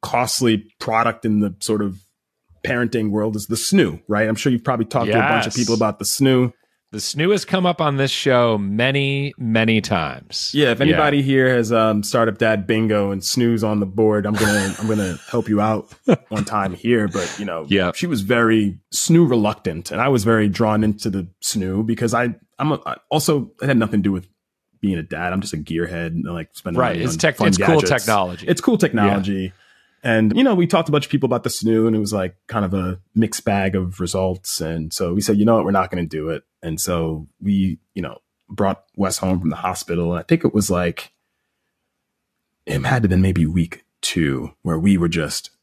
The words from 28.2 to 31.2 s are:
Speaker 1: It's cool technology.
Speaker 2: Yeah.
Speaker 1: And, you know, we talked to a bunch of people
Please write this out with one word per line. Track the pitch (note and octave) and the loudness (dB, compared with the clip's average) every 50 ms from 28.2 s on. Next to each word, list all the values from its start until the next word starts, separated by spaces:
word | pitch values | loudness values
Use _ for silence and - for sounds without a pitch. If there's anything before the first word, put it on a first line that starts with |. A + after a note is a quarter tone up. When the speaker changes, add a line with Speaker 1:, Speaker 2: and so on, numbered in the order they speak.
| F#2+ F2+ F2+ F2 - - | 2 -2 -4 -8 -2 -2
Speaker 1:
It's | F3 - | -2 0
cool | - - A#3+ G3+ | 2 2 2 4
technology. | - D#3 - A2+ G2+ G2+ G2+ G2+ F#2+ G2 G2+ | 2 2 2 2 2 2 2 2 0 -2 -2
Speaker 2:
Yeah. | F#2+ F#2+ F#2 - _ _ _ _ _ _ _ _ _ _ | -4 -4 -6 -8 _ _ _ _ _ _ _ _ _ _
Speaker 1:
And, | B2+ A2+ A2 A2 G#2+ G#2 A3+ | 0 2 4 4 4 4 4
you | C4 | 4
know, | C4+ A3 | 4 4
we | F3+ F3 E3 | 4 2 2
talked | - F3 E3 | 2 0 0
to | - | 2
a | C#3+ | 0
bunch | D3 C#3 | 0 0
of | - | 0
people | - C#3+ | -2 0